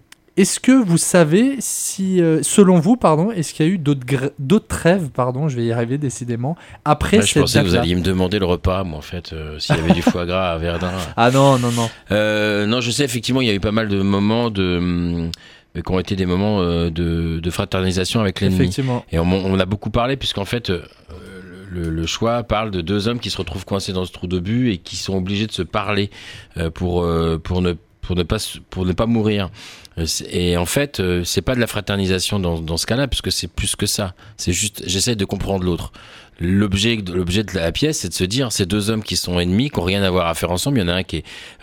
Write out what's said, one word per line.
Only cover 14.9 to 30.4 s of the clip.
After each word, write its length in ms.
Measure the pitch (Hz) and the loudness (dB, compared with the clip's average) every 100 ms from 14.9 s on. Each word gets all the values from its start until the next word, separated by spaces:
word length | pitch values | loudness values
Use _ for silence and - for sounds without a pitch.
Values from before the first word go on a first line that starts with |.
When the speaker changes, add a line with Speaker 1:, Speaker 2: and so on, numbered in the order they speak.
| 87 87 85 85 - - - _ | 0 0 -2 -4 -8 -16 -20 _
Speaker 2:
qui 180 | 82 82 | -10 -2
ont 80 | 92 | -2
été 160 | 87 95 | 0 -2
des 120 | 90 | 0
moments, 340 | 90 104 104 | 2 2 2
euh, 280 | 87 85 85 | 2 2 0
de, 520 | 80 85 82 82 82 | 0 0 0 -2 -2
de 60 | 85 | -4
fraternisation 720 | - 101 95 92 90 90 117 | -4 -2 0 0 0 0 0
avec 180 | 101 - | 0 0
l'ennemi. 220 | 98 92 | 2 2
Speaker 1:
Effectivement. 420 | 90 95 131 123 - | 2 0 -2 -4 -2
Speaker 2:
Et 80 | 82 | 0
on, 60 | 87 | 2
on 340 | 95 95 95 | 2 2 0
a 60 | 92 | 0
beaucoup 240 | 104 107 | -2 -2
parlé, 260 | 120 123 135 | 0 0 -2
puisqu'en 300 | - - 98 | -4 -4 -4
fait, 240 | 120 107 | -4 -4
euh, 140 | 85 78 - - 82 95 92 90 90 95 | -6 -6 -20 -20 -20 -18 -18 -18 -18 -12
le, 200 | 90 82 | -6 -4
le 160 | 80 82 | -2 -2
choix 380 | - 113 120 | -2 0 0
parle 280 | 117 107 110 | 0 -2 -2
de 80 | 92 | -4
deux 300 | 82 104 104 | -2 0 0
hommes 100 | 120 | -2
qui 100 | 95 | -6
se 80 | - | -6
retrouvent 280 | 90 98 - | -6 -8 -4
coincés 260 | 98 - | -4 -4
dans 140 | 92 90 | -4 -6
ce 80 | |
trou 140 | - 90 | -8 -4
d'obus 440 | 90 90 120 127 | -4 -2 0 0
et 60 | 90 | -2
qui 180 | - - | -6 -10
sont 220 | - 95 | -4 -2
obligés 300 | 92 101 107 | -2 -2 -2
de 40 | |
se 120 | - | -4
parler, 460 | 85 107 101 101 101 - - - - 82 | -4 -4 -2 -2 -2 -6 -20 -20 -12 -6
euh, 140 | 82 | -4
pour, 340 | - 92 87 | -2 -2 0
euh, 340 | 85 82 82 80 | 0 0 0 -2
pour 180 | - 90 | -2 -2
ne, 120 | 90 85 _ _ | 0 -2 _ _
pour 140 | - 90 | -4 -2
ne 80 | |
pas 160 | 85 110 | 0 -2
se, 200 | - 82 - | -4 -12 -12
pour 160 | 90 92 | -4 -2
ne 80 | |
pas 120 | 85 113 | 0 2
mourir. 440 | 117 107 104 90 - - - - - | 2 2 0 -2 -8 -20 -20 -14 -6
Euh, 80 | 80 | -4
c'est, 220 | - - | -4 -4
et 260 | 92 | -2